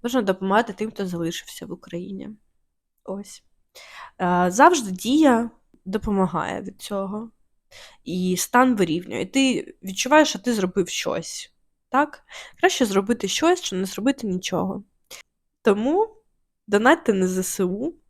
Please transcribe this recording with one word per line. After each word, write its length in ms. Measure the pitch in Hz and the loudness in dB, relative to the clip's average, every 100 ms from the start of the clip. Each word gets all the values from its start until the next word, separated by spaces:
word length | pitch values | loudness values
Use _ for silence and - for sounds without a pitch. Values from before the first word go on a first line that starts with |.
Можна 200 | 240 254 | 0 0
допомагати 500 | 196 190 190 202 233 | 0 0 2 2 0
тим, 180 | 196 220 | -4 -8
хто 160 | - 190 | -6 -6
залишився 600 | 170 165 170 - - 214 | -4 -4 -6 -12 -16 -14
в 60 | |
Україні. 580 | 185 - 170 185 190 - 214 _ _ _ _ _ _ | -14 -12 -12 -10 -12 -14 -18 _ _ _ _ _ _
Ось. 400 | - 190 202 - _ _ _ - - - - _ | -12 -12 -12 -18 _ _ _ -20 -20 -20 -20 _
Е, 300 | 180 180 180 | 0 2 2
завжди 400 | 185 302 349 214 | 6 6 6 -2
дія 600 | 185 220 285 311 233 233 _ _ _ | -8 0 4 6 4 0 _ _ _
допомагає 760 | - 208 226 196 185 165 - - | -8 -6 -2 0 0 0 -4 -6
від 200 | 196 - | -10 -14
цього. 480 | - 202 196 208 226 _ _ _ _ - - _ | -10 -8 -6 -8 -12 _ _ _ _ -20 -20 _
І 320 | - 180 180 180 | -8 -4 -2 -2
стан 400 | - 247 262 226 | 0 4 4 4
вирівнює. 440 | 175 160 180 120 | 2 0 -4 -6
І 60 | 190 | -2
ти 480 | 269 269 214 - - | 2 2 0 -4 -14
відчуваєш, 460 | 190 190 254 302 294 | -12 -6 2 4 4
що 100 | 196 | 0
ти 160 | 240 | -4
зробив 340 | 226 190 202 180 | 0 0 -2 -4
щось. 640 | - - - - - - _ _ _ _ | -4 -4 -6 -8 -14 -16 _ _ _ _
Так? 360 | 262 294 - _ - - - | -2 -2 -4 _ -20 -20 0
Краще 240 | 349 - | 0 2
зробити 440 | 233 196 196 240 196 | 2 2 0 -2 -2
щось, 320 | - 320 359 | 0 2 2
чим 200 | - 185 | 0 -6
не 60 | 190 | -6
зробити 400 | - 226 269 220 | -2 -2 -2 -2
нічого. 580 | 185 - 175 185 202 202 _ _ - - _ _ _ | -4 -4 -4 -4 -6 -12 _ _ -20 -20 _ _ _
Тому 540 | - 202 240 339 440 - _ _ _ _ - | 0 2 2 0 0 -4 _ _ _ _ -2
донатьте 460 | 208 233 285 - | 2 4 4 2
на 160 | 196 185 | 0 0
З 100 | 185 | -2
С 260 | 185 - | -6 -2
У. 300 | 180 196 277 339 | -2 -2 -6 -8